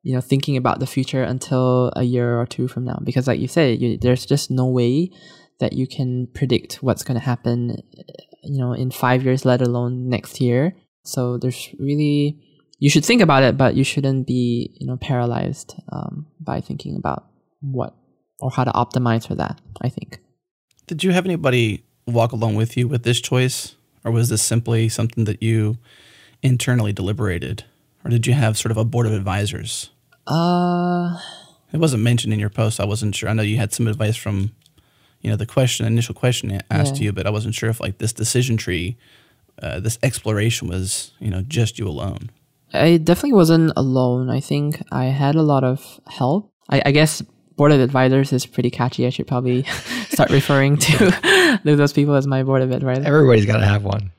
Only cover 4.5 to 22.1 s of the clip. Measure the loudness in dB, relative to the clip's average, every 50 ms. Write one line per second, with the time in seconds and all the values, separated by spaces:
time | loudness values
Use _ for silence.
4.5 | -2 0 0 0 2 2 2 2 2 0 -2 -2 _ -18 -20 -20 -20 _ _ _
5.5 | _ _ -4 -4 -2 -4 -6 -4 -4 -4 -4 -2 -2 -4 -6 -8 _ -4 0 0
6.5 | 0 0 0 -4 -14 -4 -2 -2 -2 -2 -2 -4 -4 -2 -2 -2 -4 -2 -2 -2
7.5 | -2 -2 -2 -4 -6 -8 -12 _ -20 -20 -20 -20 -20 -20 _ _ -20 _ -10 -6
8.5 | -4 -4 -2 -4 -4 -4 -4 -6 -4 -2 2 2 2 2 2 2 0 2 2 2
9.5 | 2 4 2 0 0 -2 -2 -4 -4 -6 -4 -4 -4 -4 -6 -10 -6 -2 0 2
10.5 | 2 2 0 -2 -4 _ _ _ _ _ _ -8 -6 -4 -4 -4 -4 -4 -4 -6
11.5 | -6 -6 -14 -16 -12 -8 -4 -2 -2 0 0 2 2 2 0 -2 -4 -8 _ _
12.5 | _ _ _ _ _ _ 2 4 4 4 4 4 4 6 6 6 6 6 6 4
13.5 | 4 4 2 4 4 2 0 0 0 -2 0 0 0 -2 -2 -2 -2 0 0 0
14.5 | -2 -4 -4 -8 _ _ -8 -8 -8 -8 -4 -4 -2 0 0 -2 -2 -2 -4 -4
15.5 | -6 -8 -14 -20 -20 -20 _ -12 -12 -10 -10 -10 -10 -12 -14 _ _ _ -8 -6
16.5 | -6 -6 -6 -8 -12 -12 -10 -10 -10 -6 -6 -6 -6 -6 _ _ _ _ _ _
17.5 | _ _ -10 -6 -6 -6 -6 -8 _ _ _ _ _ _ _ _ _ _ -8 -6
18.5 | -4 -2 -2 0 0 0 -2 0 -2 -2 0 0 0 -2 -2 -6 -6 -4 -4 -6
19.5 | -6 -12 _ -20 -14 -8 -8 -6 -6 -8 -14 -14 -20 -20 _ _ _ _ _ _
20.5 | _ _ _ _ _ _ _ -12 -8 -2 0 2 2 2 0 0 -4 0 0 2
21.5 | 2 2 2 0 -2 -6 _ _ _ _ _ -2